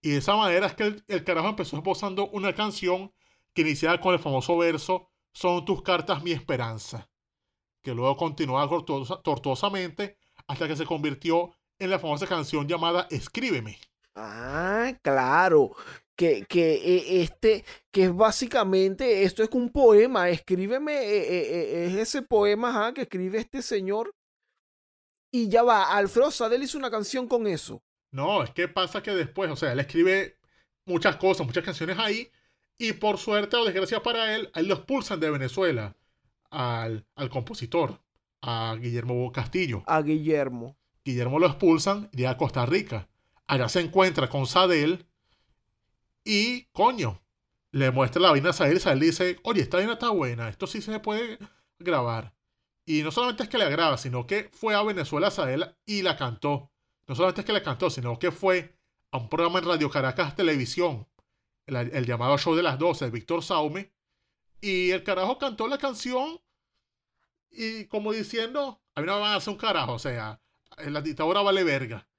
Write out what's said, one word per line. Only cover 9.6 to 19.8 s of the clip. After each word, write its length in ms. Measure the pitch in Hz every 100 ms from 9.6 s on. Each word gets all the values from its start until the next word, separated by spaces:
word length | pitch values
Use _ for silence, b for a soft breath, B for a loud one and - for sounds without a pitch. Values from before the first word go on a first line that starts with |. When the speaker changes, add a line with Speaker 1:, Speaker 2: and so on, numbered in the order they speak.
| 202 190 180 147 202 _ b b -
Speaker 1:
hasta 220 | 139 160
que 80 | 151
se 80 |
convirtió 680 | 160 160 151 135 165 170 175 _ _ _
en 120 | 185
la 80 | 190
famosa 280 | 160 143 185
canción 420 | 175 143 151 143
llamada 380 | 170 170 175 180
Escríbeme. 680 | 143 - - 247 143 110 - - _ _
Speaker 2:
Ah, 760 | 101 110 110 127 147 185 214 233 -
claro. 720 | 151 135 127 156 185 156 127 B B B _ -
Que, 280 | 170 117 98
que, 260 | 170 165
eh, 480 | 143 160 180 135 185
este, 420 | 165 - 220 214 B B _
que 140 | 196
es 100 | 185
básicamente, 1120 | 180 220 202 240 254 190 190 190 190 254 196
esto 180 | 196 208
es 60 | 220
un 180 | 254 240
poema, 580 | 285